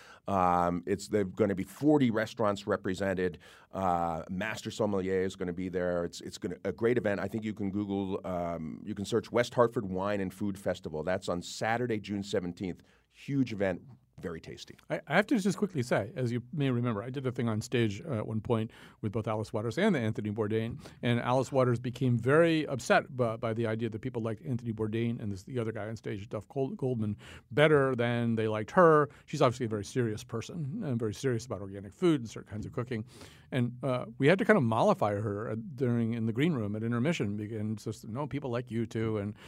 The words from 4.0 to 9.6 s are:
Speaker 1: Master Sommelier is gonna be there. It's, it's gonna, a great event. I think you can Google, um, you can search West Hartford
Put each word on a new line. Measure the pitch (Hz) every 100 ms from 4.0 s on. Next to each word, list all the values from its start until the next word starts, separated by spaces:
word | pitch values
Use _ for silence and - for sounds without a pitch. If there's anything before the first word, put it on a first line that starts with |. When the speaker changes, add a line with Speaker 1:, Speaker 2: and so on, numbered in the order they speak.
| 85 80 -
Speaker 1:
Master | 92 107 107 110
Sommelier | - 107 98 92 95
is | 95 95
gonna | 90
be | 87 92
there. | 90 87 87
It's, | 85 -
it's | - -
gonna, | 101 - 98
a |
great | - 113 123
event. | 104 98
I | 98
think | 113 110
you |
can | 107 98
Google, | 98 101 98 98 95 -
um, | 90 87 85 80 53
you | - 104
can | 98
search | 113 -
West | 110 120
Hartford | -